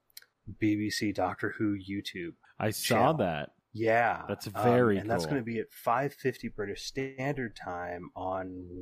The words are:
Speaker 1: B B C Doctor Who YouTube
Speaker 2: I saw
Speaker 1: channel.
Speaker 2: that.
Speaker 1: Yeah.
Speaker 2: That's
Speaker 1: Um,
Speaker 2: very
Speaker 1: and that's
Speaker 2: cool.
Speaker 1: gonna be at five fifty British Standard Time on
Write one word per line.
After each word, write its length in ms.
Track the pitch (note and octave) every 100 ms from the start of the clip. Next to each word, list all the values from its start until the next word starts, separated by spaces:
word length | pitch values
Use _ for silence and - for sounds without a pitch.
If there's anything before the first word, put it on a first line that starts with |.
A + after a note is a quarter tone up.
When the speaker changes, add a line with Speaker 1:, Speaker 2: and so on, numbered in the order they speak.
| _ - - _ - F#2+
Speaker 1:
B 160 | G#2+ G#2
B 140 | G#2
C 220 | - G#2
Doctor 420 | G2 F2+ F2+ G#2+ -
Who 220 | A2 G2+
YouTube 560 | F#2 G2 - F#2+ E2+ - _ _
Speaker 2:
I 120 | G#2+
saw 240 | G#2 - A2+
Speaker 1:
channel. 180 | B2+ D#3+
Speaker 2:
that. 320 | F#2+ D#2 C#2+ _ _
Speaker 1:
Yeah. 500 | G#2+ A2+ A2+ A#2 E2+ -
Speaker 2:
That's 200 | G2+ -
Speaker 1:
Um, 140 | G2
Speaker 2:
very 340 | A2+ B2 B2 G2
Speaker 1:
and 100 | G2+
that's 160 | F#2+
Speaker 2:
cool. 60 | D#2+
Speaker 1:
gonna 100 | C#3
be 160 | A2+ A2+
at 100 | -
five 420 | - - A#2+ C#3
fifty 360 | - C3 A#2+ A#2
British 360 | - G2+ G2
Standard 720 | - - C3+ C3+ C3+ C3+ A#2+ -
Time 540 | - F2+ F2+ F2+ F2+
on 520 | - F#2 F#2+ F#2 F#2 F2+ F2